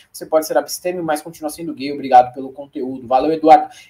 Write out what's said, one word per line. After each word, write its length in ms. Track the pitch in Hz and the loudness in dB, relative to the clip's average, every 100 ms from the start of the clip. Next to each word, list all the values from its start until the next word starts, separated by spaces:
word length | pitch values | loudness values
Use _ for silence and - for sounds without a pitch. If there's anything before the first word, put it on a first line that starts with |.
| _ | _
você 140 | - 165 | -18 -2
pode 200 | 156 156 | -2 0
ser 100 | 160 | -2
abstêmio, 460 | 143 - 180 180 | -4 -6 -6 -4
mas 200 | 165 151 | -4 -6
continua 280 | 170 165 151 | -8 -12 -12
sendo 240 | 160 165 | -10 -12
gay, 180 | 123 139 | -10 -8
obrigado 400 | 143 131 127 123 | -8 4 4 4
pelo 200 | 139 131 | 0 -12
conteúdo. 540 | 143 139 143 131 131 120 | -14 -14 -8 -8 -8 -2
Valeu, 240 | 131 151 | 0 0
Eduardo. 420 | 160 156 151 - - | 2 6 6 4 -10